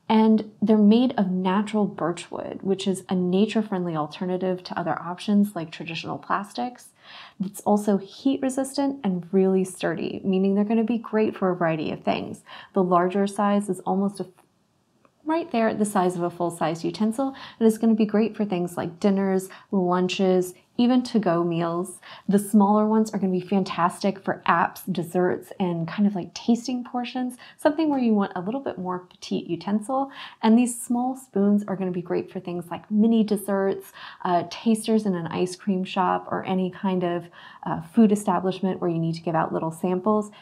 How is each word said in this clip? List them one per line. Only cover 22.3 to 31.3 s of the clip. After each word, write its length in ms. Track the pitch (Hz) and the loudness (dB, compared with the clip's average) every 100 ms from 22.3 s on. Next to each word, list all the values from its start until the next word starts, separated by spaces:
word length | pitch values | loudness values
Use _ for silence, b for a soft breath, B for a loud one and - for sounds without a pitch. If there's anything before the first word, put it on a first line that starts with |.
| 202 | 0
smaller 480 | 202 214 196 208 214 | 4 4 6 4 4
ones 240 | 220 220 | 2 0
are 80 | 190 | -2
gonna 140 | 190 | -2
be 80 | 185 | -2
fantastic 840 | 180 196 190 - 175 - 202 190 | 0 0 0 0 -2 0 -2 -2
for 200 | - - - | -4 -2 0
apps, 360 | 170 190 - - | 2 0 -4 -6
desserts, 580 | 185 165 180 180 - - - | -6 -2 0 0 0 -6 -4
and 300 | 180 170 165 | -2 -2 -4
kind 180 | - 202 | 0 0
of, 80 | |
like, 200 | 196 - | 0 -6
tasting 500 | - - 226 - 247 | -4 0 0 0 -8
portions, 540 | 240 247 240 254 254 247 B - | -6 -8 -6 -6 -6 -8 B -2
something 320 | 311 302 311 | 0 2 2
where 100 | 277 | 2
you 140 | 233 | 4
want 200 | 214 196 180 | 4 2 -2
a 60 | |
little 180 | 180 269 | -6 -6
bit 160 | 277 - | -6 -6
more 220 | 180 180 | -6 -6
petite 480 | - _ - 190 - | -10 _ -6 -6 -4
utensil. 640 | 165 196 208 208 262 277 B B B | -6 -2 -2 -2 -2 -4 B B B
And 140 | 220 226 | 4 6
these 220 | 247 - | 4 -2
small 380 | - 240 254 262 | -4 -2 -2 -6
spoons 480 | - | -6